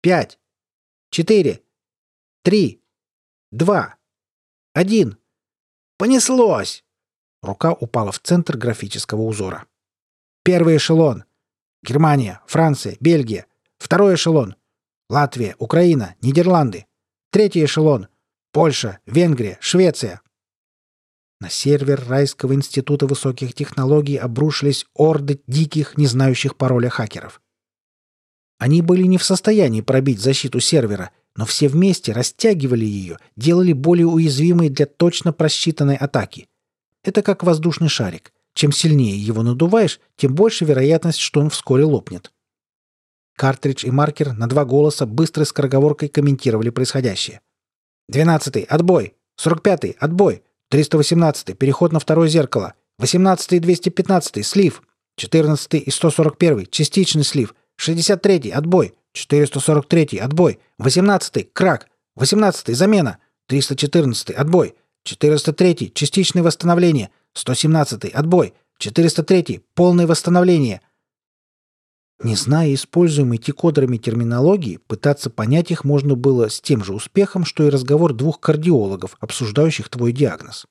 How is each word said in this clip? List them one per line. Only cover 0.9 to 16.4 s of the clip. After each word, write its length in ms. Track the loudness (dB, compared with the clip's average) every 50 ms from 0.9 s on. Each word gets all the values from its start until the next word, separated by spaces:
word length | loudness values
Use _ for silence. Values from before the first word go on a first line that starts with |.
| _ _ _ _
четыре, 520 | -6 -6 0 2 2 2 2 0 -2 -6 _ _ _ _ _ _ _ _ _ _ _ _ _ _ _ _ _
три, 380 | 0 2 2 0 0 -4 _ _ _ _ _ _ _ _ _ _ _ _ _ _ _
два, 460 | -6 -2 0 0 0 0 -2 -4 -12 _ _ _ _ _ _ _ _ _ _ _ _ _ _ _ _
один! 440 | -2 0 0 2 2 0 0 -2 _ _ _ _ _ _ _ _ _ _ _ _ _ _ _ _
Понеслось!» 880 | _ 0 2 2 2 2 2 2 2 4 4 2 0 -2 -8 -10 -14 _ _ _ _ _ _ _ _ _ _ _ _
Рука 320 | -12 -12 -8 _ -2 -2 -2
упала 400 | -2 -6 -6 -4 -4 -4 -4 -8
в 60 | -10
центр 360 | _ 0 0 0 0 -2 -6
графического 680 | -4 -4 -6 -6 -6 -10 -12 -10 -12 -10 -8 -6 -4 -4
узора. 420 | -4 -4 -6 -8 -10 -10 -12 -18 _ _ _ _ _ _ _ _ _ _ _ _ _ _ _ _
«Первый 340 | -6 -2 0 0 2 2
эшелон. 480 | 0 0 0 2 2 2 0 0 -4 -12 _ _ _ _ _ _ _ _ _ _ _ _
Германия, 580 | -6 -2 0 2 2 2 0 -2 -4 -8 -14 _
Франция, 480 | _ -2 0 0 0 0 -2 -6 -12 -12 _
Бельгия. 460 | 0 2 2 2 0 -4 -6 -10 -10 _ _ _ _ _ _
Второй 380 | _ -6 -4 0 2 4 2 2
эшелон. 400 | 0 0 0 0 0 0 -2 -8 _ _ _ _ _ _ _ _ _ _ _
Латвия, 460 | -2 -2 -2 -2 -4 -6 -8 -8 -6 _
Украина, 560 | -8 -2 0 2 4 4 2 2 -2 -6 -12 _
Нидерланды. 640 | -4 0 0 2